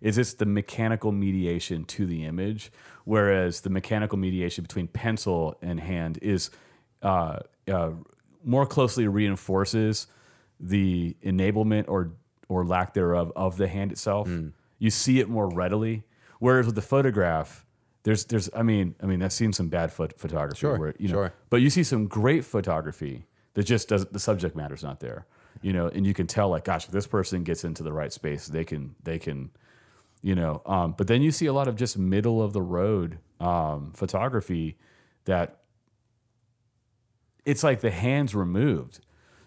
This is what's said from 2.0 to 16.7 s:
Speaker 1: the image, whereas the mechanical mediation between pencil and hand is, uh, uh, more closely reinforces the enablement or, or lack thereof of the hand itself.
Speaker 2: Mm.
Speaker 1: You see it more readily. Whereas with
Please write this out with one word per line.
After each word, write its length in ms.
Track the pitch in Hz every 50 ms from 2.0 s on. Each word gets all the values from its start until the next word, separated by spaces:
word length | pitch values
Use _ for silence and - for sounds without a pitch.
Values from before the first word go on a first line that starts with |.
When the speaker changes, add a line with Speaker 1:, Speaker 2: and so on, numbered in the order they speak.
| 101
Speaker 1:
the 180 | 90 85 80 78
image, 480 | 78 82 90 95 104 107 104 - - - - - - - - -
whereas 560 | 113 110 107 101 101 98 92 92 87 85 -
the 100 | - 95
mechanical 480 | 95 95 - - 110 104 107 104 104 98
mediation 440 | 95 95 92 92 87 87 - -
between 260 | 85 - - 95 85 82
pencil 680 | - - - 117 110 - - 98 87 82 80 78 - -
and 160 | - 90 85 78
hand 400 | 78 87 90 85 82 82 80 -
is, 300 | - 104 98 87 - - - - - _ _ _ _ _ _ _
uh, 360 | - 98 92 87 82 80 - - - - _ _ _ 95
uh, 180 | 98 90 82 80 82 82 - - _ _ _ _ _ _ -
more 220 | 123 123 135 139
closely 400 | 135 - 147 127 117 - 127 113
reinforces 1000 | 101 98 104 107 101 98 95 - - 95 95 98 - - 110 110 107 107 - - - _ _ _ _ _ _ _ _ _ -
the 580 | 87 90 98 101 95 92 90 87 85 85 - - -
enablement 600 | 95 92 92 95 104 104 107 110 107 107 107 -
or, 240 | - 95 95 87 82 82 - _ _ _ _ _ -
or 180 | 92 92 90
lack 260 | 87 92 90 90 -
thereof 380 | - 98 90 87 87 87 85 82 -
of 200 | - 95 95 87
the 120 | 95 98 90
hand 240 | 92 101 101 98
itself. 340 | - - - 107 98 104 101 92
Speaker 2:
Mm. 220 | 87 82 80 76 - _ _ _ _ -
Speaker 1:
You 100 | 113 113
see 300 | - - - 131 127 131
it 80 | 110 98
more 200 | 117 110 101 92
readily. 540 | 85 87 90 90 101 107 110 113 113 107 - _ _ _ _ - - -
Whereas 260 | 117 127 131 131 117
with 80 | 117